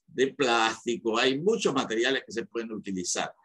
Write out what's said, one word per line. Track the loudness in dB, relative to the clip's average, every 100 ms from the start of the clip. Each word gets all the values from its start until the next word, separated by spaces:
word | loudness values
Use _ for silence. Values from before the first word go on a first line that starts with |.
| _
de | 0 0
plástico, | 2 2 4 2 0 -4 -2 0 2
hay | 2 2
muchos | 0 2 2
materiales | 0 0 0 0 0 -4
que |
se | -8 -6
pueden | -6 -6
utilizar. | -8 -6 -4 -4 -4 -6 -10